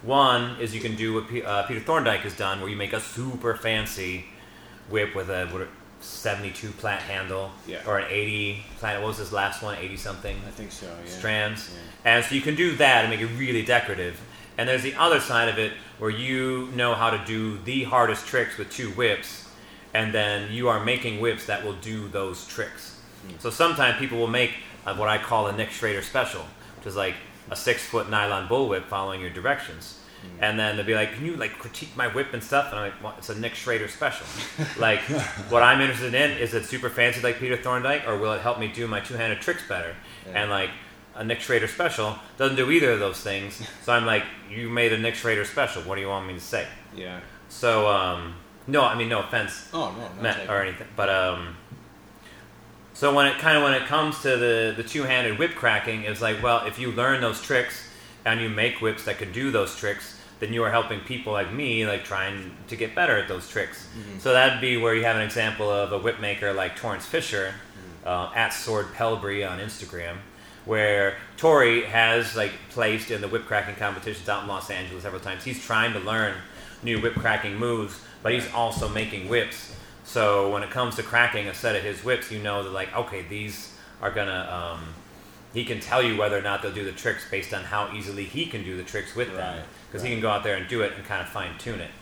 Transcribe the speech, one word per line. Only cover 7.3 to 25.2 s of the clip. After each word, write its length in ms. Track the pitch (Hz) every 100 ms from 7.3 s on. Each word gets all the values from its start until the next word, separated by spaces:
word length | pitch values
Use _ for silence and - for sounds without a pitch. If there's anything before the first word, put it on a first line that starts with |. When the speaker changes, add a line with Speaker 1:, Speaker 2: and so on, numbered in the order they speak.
| 95 98 92 -
Speaker 2:
Yeah. 140 | 90 107
Speaker 1:
or 100 | 101
an 80 | 92
eighty 540 | 101 104 107 104 101 - -
plat. 200 | 107 101
What 60 | 107
was 100 | 107
his 160 | 95
last 300 | 101 98 -
one? 120 | 107 101
Eighty 180 | 92 98
something 420 | 110 95 104 92 104
Speaker 2:
I 40 |
think 200 | 104 104
so, 140 | - 92 85
yeah. 60 | 87
Speaker 1:
strands. 600 | 90 110 107 107 107 -
Speaker 2:
Yeah. 60 | 87 82 - 120 120
Speaker 1:
And 100 | 117
so 100 | 135
you 60 |
can 140 | 147 151
do 200 | 175 139
that 280 | 143 123 110
and 40 |
make 100 | 110
it 120 | 113 120
really 260 | 131 117
decorative. 560 | 113 120 - 92 87 87 - - - -
And 100 | 120
there's 140 | 131
the 120 | 131 131
other 240 | 170 151
side 300 | - 120 117
of 80 | 104
it, 140 | 110 - - -
where 100 | 110
you 580 | 110 127 131 131 127 127 127
know 180 | 120 110
how 140 | 113
to 140 | 107 98
do 320 | 110 110 104 101
the 180 | 135 123
hardest 420 | 131 143 143 -
tricks 300 | 131 117 -
with 120 | 98
two 200 | - 117
whips, 540 | 95 117 98 - - - - - - -
and 200 | 110 110
then 380 | 107 104 104 104
you 180 | 113 120
are 140 | 110
making 360 | 110 123 123 104
whips 260 | 117 110 -
that 160 | 101 107
will 80 |
do 340 | 95 104 110 101
those 380 | 98 98 90 -
tricks. 500 | - 104 - - - - - 95
Speaker 2:
Hmm. 60 | 85
Speaker 1:
So 100 | 120
sometimes 480 | 113 170 143 127 120
people 220 | 131 117
will 80 | 117
make, 240 | 123 120 - - - 101
uh, 80 | 98
what 140 | 107
I 80 |
call 300 | 107